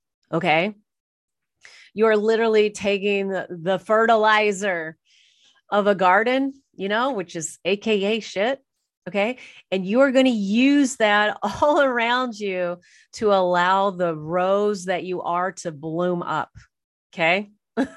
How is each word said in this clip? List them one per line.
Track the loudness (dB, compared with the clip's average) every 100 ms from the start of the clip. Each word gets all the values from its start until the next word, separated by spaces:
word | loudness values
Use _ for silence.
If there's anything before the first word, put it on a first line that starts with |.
| _ _ _
Okay. | -4 0 0 0 -6 _ _ _ _ _ _ _ _ -20 -20 -14
You | 0 2
are | 2
literally | 2 2 2 2 2
taking | 0 -2 -2 0 -2 -2
the, | -4 -8
the | -8 -4 -4
fertilizer | 0 2 4 4 4 2 2 -2 -4 -4 -8 -14 _ _ _ _ _ _ _
of | 0 2
a |
garden, | 4 4 4 4 0 -2 -6 _ -10
you | -4
know, | -2 -2
which | -4 -8
is | -10 -12 -8
A | -4 -2
K | 0 0
A | 0 -4
shit. | -6 -4 -4 -4 _ _ _ _ -8
Okay. | -4 -4 -6 -16 -20 _
And | -6 0
you | 2
are | 4
gonna | 4 2
use | 2 0 2 4 4 2 2
that | 2 4 2 -2
<laughs> | -6 0
all | 2 4
around | 2 0 0 0 -2 -6
you | -6 -4 -4 -6 _ _ _
to | -4 2
allow | 2 4 2 2 2 0
the | -2 -4
rose | -4 -4 -2 0 0 0 -4
that | -4 -4
you | -4 -6
are | -4 -4 -4
to | -6 -12
bloom | -10 -8 -4 -2 -2
up. | -4 -6 -6 -14 -20 _ _ _ _
Okay. | -2 0 0 -4
<laughs> | _ _ -6 -6